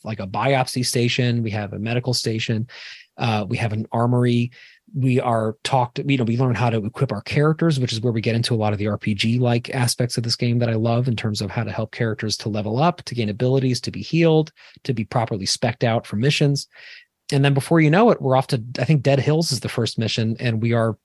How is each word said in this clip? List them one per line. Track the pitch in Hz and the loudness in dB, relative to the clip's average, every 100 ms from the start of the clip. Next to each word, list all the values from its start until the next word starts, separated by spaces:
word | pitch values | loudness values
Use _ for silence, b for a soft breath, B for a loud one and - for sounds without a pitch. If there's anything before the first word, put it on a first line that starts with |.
like, | 107 104 | -10 -8
a | 98 | -6
biopsy | 101 123 139 127 127 123 | -2 0 2 0 -2 -2
station. | 123 120 - 123 120 | 0 0 2 0 0
We | 113 | -2
have | 107 101 | -4 -6
a | 101 | -6
medical | 113 120 123 | -4 -4 -2
station. | 123 - 110 - 110 120 B B B B - | -2 -2 -4 -2 -2 -4 B B B B -6
Uh, | 120 107 101 | -2 -2 -2
we | 120 | -4
have | 113 | -4
an | 107 110 | -4 -4
armory. | 117 120 123 123 120 120 B B B _ 143 | 0 2 2 2 2 0 B B B _ -2
We | 131 127 | 2 2
are | 127 113 110 110 | 2 0 0 -4
talked, | - 135 123 - 139 | -2 0 0 -2 -2
you | 135 | 0
know, | |
we | 113 117 | 0 0
learn | 131 | 0
how | 101 120 | 2 0
to | 113 104 | 0 -2
equip | - 123 | -2 -4
our | 104 | -4
characters, | - - 151 156 165 139 | -4 0 2 2 2 2
which | 123 | 0
is | 113 | -2
where | 123 | -2
we | 113 | -2
get | 113 113 | 0 0
into | 117 | 0
a | 113 | 0
lot | 107 | 0
of | 101 | 0
the | 104 | -2
R | 101 | -2
P | - 104 | -2 0
G-like | 113 120 123 120 120 | 0 2 2 0 -2
aspects | 135 123 - 123 - | -2 -2 0 -2 -2
of | |
this | 117 - | -4 -2
game | 123 120 | 0 0
that | 120 | 0
I | 113 | 0
love | 117 120 131 | 0 0 0
in | 110 | -2
terms | 110 104 | -2 -4
of | 101 | -4
how | 120 | -4
to | 104 | -4
help | - 110 | -4 -6
characters | - 117 107 110 - | -4 -4 -4 -4 -4
to | 113 | -4
level | 107 107 113 | -4 -2 0
up, | 170 - | 0 0
to | - 120 | -6 -4
gain | 104 | -4
abilities, | 98 127 135 131 120 | 0 2 2 2 -2
to | - | -4
be | - | -8
healed, | - 165 165 156 156 - B B | -2 2 4 4 2 -6 B B
to | - | -6
be | 113 | -4
properly | 107 127 110 104 95 | -2 -2 -2 -2 -4
spec'd | - 120 - | -2 -2 0
out | 120 113 - | 0 0 -2
for | 101 | -2
missions. | 135 151 147 139 - B B B B _ - | 0 2 2 0 -4 B B B B _ -2
And | 143 | 2
then | 139 135 | 4 4
before | - 165 | 4 4
you | 151 | 6
know | 175 233 | 6 6
it, | 175 | 4
we're | 135 131 | 2 2
off | - | 2
to, | 135 117 123 | -2 -4 -2
I | 131 | 2
think | 156 | 2
Dead | 127 135 | 4 2
Hills | 131 156 170 | 4 2 0
is | 120 | -2
the | - | -4
first | - 113 - | -2 -2 -2
mission, | 110 - 110 113 | -2 0 -2 -2
and | 127 110 | -2 0
we | 113 | 0
are | 117 113 107 | 2 0 -2